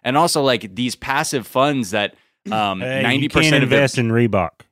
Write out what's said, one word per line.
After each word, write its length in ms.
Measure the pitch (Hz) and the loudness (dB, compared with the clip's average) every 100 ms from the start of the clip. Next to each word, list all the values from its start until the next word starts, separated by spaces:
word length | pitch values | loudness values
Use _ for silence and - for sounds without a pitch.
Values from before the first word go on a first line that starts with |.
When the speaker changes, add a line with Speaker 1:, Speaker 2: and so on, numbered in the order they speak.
Speaker 1:
And 140 | 123 139 | -2 0
also, 260 | 165 156 | 2 2
like, 320 | 139 117 107 | 0 0 -2
these 220 | 95 123 - | -6 -6 -6
passive 500 | - 135 156 135 101 | -4 -2 -2 -4 -4
funds 440 | 127 143 139 101 | 0 0 0 -2
that, 240 | 104 101 - _ _ 101 | -2 -4 -6 _ _ -6
um, 300 | 110 101 95 | -2 -2 -2
Speaker 2:
Hey, 160 | 127 135 | -6 -2
you 40 | |
Speaker 1:
ninety 260 | 117 135 143 | 0 0 0
percent 240 | 147 156 | 2 2
Speaker 2:
can't 120 | 139 | 2
Speaker 1:
of 40 | 123 | 2
their 100 | 139 | 2
Speaker 2:
invest 180 | 139 - | 2 0
in 100 | 117 | 0
Reebok. 520 | 113 120 101 85 - - | 2 2 2 -2 -6 -20